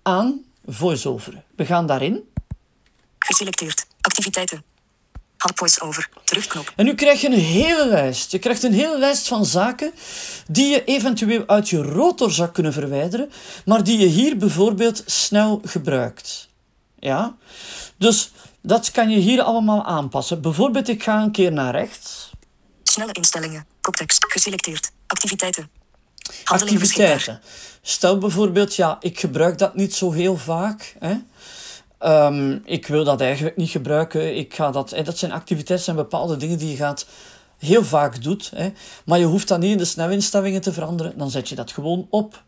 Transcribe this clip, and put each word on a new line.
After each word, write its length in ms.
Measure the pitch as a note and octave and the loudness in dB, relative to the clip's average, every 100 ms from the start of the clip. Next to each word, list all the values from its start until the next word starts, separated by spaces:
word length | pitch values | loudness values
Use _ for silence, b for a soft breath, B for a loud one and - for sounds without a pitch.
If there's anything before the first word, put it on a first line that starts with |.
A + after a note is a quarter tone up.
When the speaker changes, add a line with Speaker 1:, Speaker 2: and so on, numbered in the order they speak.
Speaker 1:
aan 400 | F#3+ F#3 A#3+ C#4 - _ - | 2 2 0 -2 -10 _ -16
voice-over. 760 | A2 F3 D3 C#3+ A#2+ - - _ - | -2 -2 0 -4 -6 -10 -18 _ -8
We 100 | E3 | 0
gaan 220 | F3 E3 | 0 2
daarin. 420 | C3 C#3 C4 - - - - _ _ _ _ _ _ | 0 0 -2 -6 -12 -10 -16 _ _ _ _ _ _
Speaker 2:
Geselecteerd. 640 | - - G3 F#3 D#3+ - - _ | 0 0 0 -4 -4 -6 -8 _
Activiteiten. 640 | - - G3 F#3 F3+ D#3+ - _ _ _ _ - _ _ | -2 0 -2 -2 -2 -4 -16 _ _ _ _ -20 _ _
Hand 200 | F3+ F3 | -2 0
voice-over. 520 | F3 - D#3+ D3+ - - | 2 2 0 -6 -8 -6
Terugknop. 500 | - - - F#3+ - - | -4 -2 -4 -8 -8 2
Speaker 1:
En 100 | A3+ | 2
nu 100 | - | 4
krijg 260 | D4 C#4+ | 4 4
je 60 | C#4+ | 4
een 120 | A#3 | 4
hele 480 | D#3+ F3 D#4 E4 C4+ | 4 4 4 4 4
lijst. 440 | F#3 C3+ B2+ - | 4 2 -2 -4
Je 80 | F#3 | -4
krijgt 240 | A#3 A3+ | -2 0
een 100 | B3 | 2
hele 240 | G3+ D#4 D4+ | 2 2 2
lijst 300 | C#4 C#4 - | 2 2 -2
van 180 | A#3 G3 | 0 0
zaken 480 | F3 A3 B3 D4+ - B B B B - | 2 0 -2 -8 -8 B B B B -4
die 220 | D#3 C#4+ | 2 4
je 140 | C#4+ | 2
eventueel 600 | - C4+ A#3+ A3 G#3+ A3+ - | 2 0 0 0 0 0 4
uit 220 | G#3 G#3 | 2 4
je 120 | E3+ | -2
rotor 500 | C#3+ D#3 E4 F4 A3+ | 0 2 2 2 0
zou 180 | D#3 E3+ | 0 -2
kunnen 240 | F3+ D#3 | 0 -2
verwijderen, 580 | C#3+ C#3 C#3 E3 A3+ C#4+ B B B - | -2 -4 -4 -2 -4 -8 B B B 2
maar 180 | A3 | 2
die 140 | F#3 A3+ | 4 4
je 80 | F#3 | 4
hier 320 | D#3+ C#4 A#3+ | 6 2 2
bijvoorbeeld 680 | G3+ D#3 G#3 G3 A#3 A3+ - | 0 2 2 2 0 -2 -4
snel 560 | - - G#3 G#3+ G#3 - | -4 2 2 2 0 -4
gebruikt. 840 | F3 C#3 C3 A#2 - - - - _ _ _ _ _ | -6 -2 -2 -2 -8 -16 -16 -18 _ _ _ _ _
Ja? 360 | C#3 C3+ A#3 - B B B B B _ | -4 -2 -2 -8 B B B B B _
Dus 340 | A3 G#3+ - b b b | 4 4 0 b b b
dat 300 | - A3+ - | 0 2 2
kan 180 | - A3 | 0 4
je 80 | G#3+ | 4
hier 220 | F#3 B3+ | 4 4
allemaal 420 | - A#3 G#3+ G#3 - | 2 2 2 2 0
aanpassen. 560 | E3 C#3 C#3 - E3 | -4 -2 -4 -4 -4
Bijvoorbeeld, 460 | D#3 D#3 C4 B3 B3 | -2 2 2 2 -2
ik 160 | A3 | -2
ga 180 | - G#3+ | 0 0
een 100 | G#3+ | 0
keer 200 | G#3 F3+ | 2 2
naar 200 | D3+ B2+ C3 | 2 -2 -2
rechts. 560 | A3+ - - - - - _ _ _ _ | -4 -10 -16 -16 -16 -20 _ _ _ _
Speaker 2:
Snelle 280 | - - A3 | 2 2 0
instellingen. 540 | G3 E3+ E3 D#3+ D#3 D3+ _ | 0 0 0 -6 -10 -16 _
Koptekst. 440 | - - D#3 - - | -4 -4 2 2 2
Geselecteerd. 640 | G3 G#3 F#3+ - D#3 - _ _ | 2 0 -2 -6 -6 -8 _ _
Activiteiten. 640 | G3 G#3 G3 F#3 F3+ D#3 _ _ _ _ - - B | -4 -2 -2 0 -2 -4 _ _ _ _ -18 -16 B
Handelingen 360 | - F#3 G#3 G3+ | 0 2 4 4
beschikbaar. 320 | G3 - F#3+ | 4 4 4
Speaker 1:
Activiteiten. 360 | C#3 - A#2 B B B B | 4 -2 -10 B B B B
Stel 360 | - - F3+ G3 | -8 0 2 2
bijvoorbeeld, 580 | G3+ F3 G#3 F3 G3+ - | 0 0 2 2 0 0
ja, 220 | E3+ - | -2 -2
ik 200 | F3+ - | -8 -6
gebruik 380 | E3 C3+ E3 E3+ | -6 0 0 2
dat 180 | G3 F#3 | -2 0
niet 200 | G3 - | -4 -2
zo 160 | F#3 | -2
heel 260 | D#3+ F3+ F3+ | 0 0 -2
vaak, 580 | - E3 G3+ G#3+ - - | -4 -4 -4 -6 -16 -8
hè. 160 | D#3+ A3 B3 B B B B B B _ | -4 -4 -8 B B B B B B _
Ehm, 600 | E3 D#3 D3 C#3+ C#3 C#3 | 4 6 6 2 -2 -2
ik 240 | - E3+ - | -4 -6 0
wil 160 | D3 | 0
dat 180 | D3 C3+ | 2 2
eigenlijk 360 | C3 C#3 D3+ - | 0 0 -4 -2
niet 120 | D#3+ | -4
gebruiken. 680 | E3 C3 D3+ E3 D#3 D#3+ D#3 | -4 -2 0 0 -2 -2 -4
Ik 160 | D3 - | -8 -2
ga 160 | D3+ | -2
dat, 180 | C3+ C3+ | -2 -4
hè, 120 | - | -6
dat 140 | D#3 - | -6 -4
zijn 140 | F3 | -6
activiteiten, 540 | E3 - D#3+ - F3+ F3 | -6 -4 -4 -2 -2 -2
zijn 120 | D#3+ | -4
bepaalde 400 | D3 D#3+ E3+ D3 | -2 -4 -2 -4
dingen 200 | D#3 E3+ | -4 -4
die 120 | D#3 | -4
je 60 | C3+ | -4
gaat 300 | D3 C#3+ - B B B B B | -4 -4 -12 B B B B B
heel 260 | C#3+ A3+ | 4 4
vaak 400 | C3 D3+ C#3+ A#2+ | 4 2 0 -2
doet, 280 | C3 G3+ - - | -6 -6 -6 -6
hè. 180 | F3+ G#3 B B - | -8 -8 B B 0
Maar 140 | F3 | 4
je 60 | E3+ | 4
hoeft 220 | F#3+ - | 2 2
dat 120 | F3 | 0
niet 120 | F#3 | 2
in 60 | G#3 | 0
de 80 | E3+ | -2
snelinstellingen 760 | - E3 G3+ G#3 G3+ G3 F#3+ | -2 -2 0 0 0 0 -2
te 120 | F#3+ | -4
veranderen. 440 | E3+ D#3+ E3+ D#3+ - | -4 -6 -6 -6 -6
Dan 120 | C#3+ | -6
zet 180 | C3 - | -6 -6
je 60 | B2+ | -10
dat 160 | A#2 | -10
gewoon 360 | - D3+ F3 - | -8 -4 -4 -2
op. 340 | G#3+ G#3+ - | -2 -2 -10